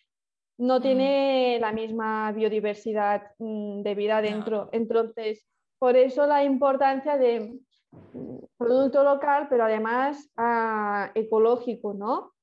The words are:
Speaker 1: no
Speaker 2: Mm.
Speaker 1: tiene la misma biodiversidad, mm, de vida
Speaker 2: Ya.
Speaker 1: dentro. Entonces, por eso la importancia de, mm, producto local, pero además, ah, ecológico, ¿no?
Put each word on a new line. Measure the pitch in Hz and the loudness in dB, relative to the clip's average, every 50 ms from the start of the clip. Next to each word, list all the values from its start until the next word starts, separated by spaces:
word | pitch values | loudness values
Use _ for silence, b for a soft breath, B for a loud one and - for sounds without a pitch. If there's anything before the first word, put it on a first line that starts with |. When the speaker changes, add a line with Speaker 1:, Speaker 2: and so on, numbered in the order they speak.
| _ _ _ _ _ _ _ _ _ _ _ - | _ _ _ _ _ _ _ _ _ _ _ -4
Speaker 1:
no | 240 254 262 254 | 0 2 2 2
Speaker 2:
Mm. | |
Speaker 1:
tiene | 262 269 262 262 269 277 277 277 269 269 262 254 254 247 240 233 | 2 2 2 2 2 2 2 2 2 2 2 2 2 2 2 0
la | 226 214 | -2 -2
misma | 220 220 226 220 220 226 220 220 220 220 214 214 | -2 -4 -6 -6 -6 -4 -4 -2 -2 -2 -2 -4
biodiversidad, | 208 220 220 208 214 214 202 208 208 208 - 226 214 214 202 202 208 202 202 - _ - | -2 -2 -2 0 0 -2 -2 -2 -4 -4 -6 -4 -2 0 0 0 0 -2 -4 -10 _ -12
mm, | 226 220 214 214 208 208 202 202 202 | -10 -8 -8 -8 -8 -8 -8 -6 -6
de | 208 202 | -4 -4
vida | 202 208 214 214 220 | -2 -2 0 0 0
Speaker 2:
Ya. | 214 208 | 0 -2
Speaker 1:
dentro. | 214 214 208 220 220 208 196 - | -4 -4 -4 -4 -4 -4 -4 -4
Entonces, | - 233 226 226 226 226 226 220 - 233 220 214 214 - _ _ _ _ _ _ _ _ | -4 -4 -2 0 0 0 0 -2 -6 -8 -6 -6 -8 -8 _ _ _ _ _ _ _ _
por | 262 254 247 | 2 4 6
eso | 254 262 262 254 294 294 | 6 4 4 2 2 2
la | 294 294 277 285 | 2 4 2 2
importancia | 277 269 254 285 269 269 269 277 269 269 269 269 302 294 | 2 2 2 2 2 2 2 2 0 0 0 -2 -2 0
de, | 269 254 233 233 226 214 220 254 262 - _ _ _ _ _ - - - - - | 2 2 2 0 -2 -6 -10 -14 -18 -20 _ _ _ _ _ -20 -20 -20 -20 -16
mm, | - - - - - - - _ | -16 -14 -14 -14 -16 -18 -20 _
producto | _ 240 233 254 262 277 262 269 277 277 | _ 0 2 4 4 4 4 4 4 4
local, | 285 277 277 302 294 277 294 294 294 | 4 4 2 2 0 0 0 0 0
pero | 262 233 226 | 0 2 2
además, | 220 214 214 220 220 240 254 262 285 294 294 - _ _ | 2 0 0 -2 -2 -2 0 -2 -2 -4 -6 -12 _ _
ah, | 226 233 233 233 226 226 226 220 214 208 208 202 202 196 190 - | -2 -2 0 0 0 0 -2 -2 -2 -2 -2 -2 -2 -4 -4 -4
ecológico, | 220 214 220 220 220 220 233 247 240 - 247 208 - - 208 202 | -4 -2 0 2 4 4 4 2 2 -2 -6 -8 -6 -8 -8 -8
¿no? | 196 202 220 285 392 403 - _ _ | -6 -4 -4 -4 -4 -6 -10 _ _